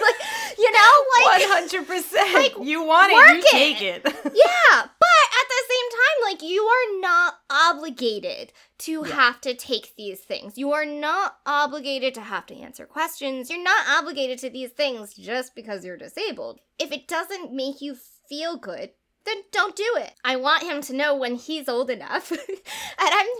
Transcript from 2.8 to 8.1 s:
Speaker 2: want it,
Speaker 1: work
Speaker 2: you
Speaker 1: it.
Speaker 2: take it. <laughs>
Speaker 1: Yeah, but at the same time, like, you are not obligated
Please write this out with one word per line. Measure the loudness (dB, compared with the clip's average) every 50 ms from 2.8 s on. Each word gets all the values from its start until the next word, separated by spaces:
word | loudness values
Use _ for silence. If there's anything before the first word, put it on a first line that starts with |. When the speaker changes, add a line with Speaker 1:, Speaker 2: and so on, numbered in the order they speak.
| 0
Speaker 2:
want | 4 6 6 6 8
it, | 10
Speaker 1:
work | 10 10 10
Speaker 2:
you | 10 8
Speaker 1:
it. | 6 4
Speaker 2:
take | 6 6 4 2 0 -2
it. | -4 -6 -6 -4 -4
<laughs> | -6 -6 -6 -8 0 4
Speaker 1:
Yeah, | 6 6 6 6 4 6 6 6 6
but | 2 0 _ 2 4 6 6 6 4 4 2 0
at | 0 0
the | -2 -2 -2 -2
same | -2 -2 -2 -2
time, | 0 2 2 2 2 0 -2 -4
like, | -4 -6
you | -8 -4 -2 -2 2
are | 2 2 2 0 -2 -4 -4
not | -2 0 2 2 2 0 -4 _ _ -4
obligated | 0 2 2 2 2 -2 -6 -12 -8 -6 -4 -4